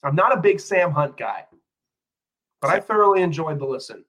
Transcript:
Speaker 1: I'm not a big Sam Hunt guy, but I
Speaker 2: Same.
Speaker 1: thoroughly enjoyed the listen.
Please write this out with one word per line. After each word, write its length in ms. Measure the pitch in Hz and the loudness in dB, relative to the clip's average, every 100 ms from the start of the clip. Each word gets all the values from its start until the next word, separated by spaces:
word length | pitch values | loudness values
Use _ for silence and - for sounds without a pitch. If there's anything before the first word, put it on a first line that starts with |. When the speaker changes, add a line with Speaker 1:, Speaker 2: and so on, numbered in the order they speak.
Speaker 1:
I'm 120 | 143 147 | -2 2
not 220 | 214 247 | 2 4
a 40 | |
big 180 | 202 196 | 2 2
Sam 320 | - 190 175 | 0 0 2
Hunt 260 | 147 143 - | 0 -2 -4
guy, 280 | 110 98 - _ _ _ _ _ _ _ _ _ _ _ | -8 -8 -14 _ _ _ _ _ _ _ _ _ _ _
but 80 | 143 | -2
I 60 | 185 | -2
Speaker 2:
Same. 80 | |
Speaker 1:
thoroughly 380 | - 214 202 190 | 0 2 4 4
enjoyed 380 | 180 156 156 147 | 0 -2 -6 -6
the 60 | 139 | -6
listen. 380 | 123 - 107 | -8 -10 -20